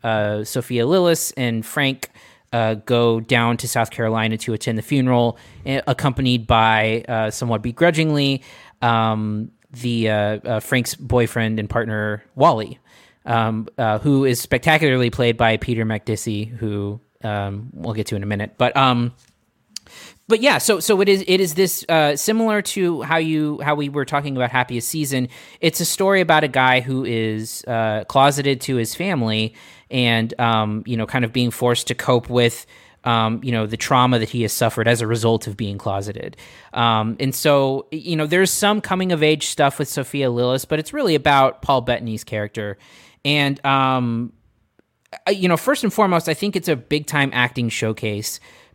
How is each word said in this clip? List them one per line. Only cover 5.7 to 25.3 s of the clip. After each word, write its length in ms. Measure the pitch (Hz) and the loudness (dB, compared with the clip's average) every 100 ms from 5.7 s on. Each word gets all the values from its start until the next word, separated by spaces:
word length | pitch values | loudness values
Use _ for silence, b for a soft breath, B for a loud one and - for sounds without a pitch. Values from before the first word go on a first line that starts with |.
| 135 - | -4 -2
accompanied 640 | 127 143 127 131 123 110 | 0 -2 0 0 0 2
by, 560 | 113 113 110 110 113 - | 4 4 4 2 0 -2
uh, 220 | 113 110 | -2 -2
somewhat 320 | - 120 110 | -2 -2 -2
begrudgingly, 800 | 120 117 175 160 156 147 139 135 B B B _ | -4 2 2 4 2 2 0 -2 B B B _
um, 720 | 120 113 113 110 107 107 113 _ _ | 0 2 2 0 -2 -4 -8 _ _
the, 400 | 120 123 117 110 | -8 -4 0 0
uh, 40 | 107 104 107 | 0 0 -2
uh, 140 | - 110 | -4 -4
Frank's 360 | - 127 123 - | 0 -2 -2 -6
boyfriend 640 | 131 123 117 117 113 110 | 0 0 2 0 -2 -2
and 100 | 104 | -4
partner, 540 | 123 113 107 104 104 - | -4 -4 -4 -4 -6 -8
Wally, 460 | 131 160 113 107 - b b b b | 2 2 2 -4 -12 b b b b
um, 440 | - 117 113 110 107 - | -2 0 0 -2 -6 -4
uh, 220 | 110 107 | -2 0
who 240 | 147 135 | 2 2
is 160 | 135 120 | 2 0
spectacularly 680 | - 127 160 156 151 127 120 | -2 -2 2 2 4 2 0
played 260 | - 120 113 | 2 0 2
by 220 | 113 110 | 2 2
Peter 260 | - 113 | -2 -2
Macdissi, 640 | 110 107 - 107 120 104 107 | -2 -4 -4 -6 -4 -6 -6
who, 520 | 117 110 104 101 107 - _ | -6 -6 -4 -4 -8 -14 _
um, 480 | 107 104 101 101 120 | -6 -6 -6 -8 -12
we'll 220 | - 110 | -10 -8
get 140 | 110 - | -6 -4
to 80 | 104 | -4
in 80 | |
a 20 | 101 | -4
minute. 280 | 104 107 - | -4 -6 -2
But, 180 | 123 139 | 0 2
um, 380 | 131 120 120 - _ _ _ _ _ - B B B - - | 2 2 -2 -6 _ _ _ _ _ -20 B B B -16 -2
but 140 | 220 | 2
yeah, 180 | 277 170 | 4 2
so, 220 | - 190 | 2 2
so 200 | 160 196 | 2 4
it 80 | 202 | 4
is, 160 | 196 185 | 2 4
it 120 | 185 | 2
is 140 | 185 | 2
this, 300 | 156 185 - - | 2 0 0 0
uh, 280 | 160 147 143 | 2 4 2
similar 460 | - 220 226 208 | 0 0 2 0
to 400 | 196 202 175 156 | -2 -2 0 -2
how 160 | 135 165 | 0 0
you, 420 | 160 156 151 147 | 2 0 0 -2
how 160 | 143 147 | -2 -2
we 120 | 143 | -2
were 160 | 143 | -4
talking 320 | 131 143 143 131 | -2 -2 -2 -2
about 140 | 123 | 0
Happiest 380 | 131 123 120 - | 0 -2 -4 -4
Season. 400 | 160 139 131 123 | -4 -2 -2 -4